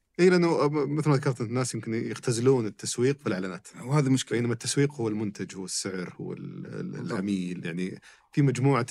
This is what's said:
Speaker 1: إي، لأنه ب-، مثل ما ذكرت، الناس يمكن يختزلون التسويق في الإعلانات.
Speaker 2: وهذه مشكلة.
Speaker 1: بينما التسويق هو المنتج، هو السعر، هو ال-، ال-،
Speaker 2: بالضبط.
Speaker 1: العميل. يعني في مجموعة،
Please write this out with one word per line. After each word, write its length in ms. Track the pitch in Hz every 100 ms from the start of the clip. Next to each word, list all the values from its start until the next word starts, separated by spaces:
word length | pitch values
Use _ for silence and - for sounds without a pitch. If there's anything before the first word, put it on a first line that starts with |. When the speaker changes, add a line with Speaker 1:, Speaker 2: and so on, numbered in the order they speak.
| _ -
Speaker 1:
إي، 100 | 180
لأنه 360 | 180 170 143 147
ب-، 220 | 151 139
مثل 200 | 147 151
ما 60 | 135
ذكرت، 240 | 143 123
الناس 340 | 110 123 123
يمكن 200 | 117 110
يختزلون 720 | 113 117 107 - 113 123 135 107
التسويق 520 | - - - 123 139
في 80 | -
الإعلانات. 420 | 95 95 90 - -
Speaker 2:
وهذه 260 | 120 147 135
مشكلة. 300 | 131 - 113
Speaker 1:
بينما 140 | 120
التسويق 400 | 117 120 - 143
هو 140 | 143 113
المنتج، 480 | 107 107 101 98 92
هو 80 |
السعر، 500 | 92 - 104 92 87 -
هو 120 | -
ال-، 340 | 90 50 - -
ال-، 240 | 104 -
Speaker 2:
بالضبط. 220 | - 85
Speaker 1:
العميل. 540 | 101 98 98 90 90 87
يعني 340 | 85 92 - - - _
في 100 | -
مجموعة، 440 | 143 120 139 131 117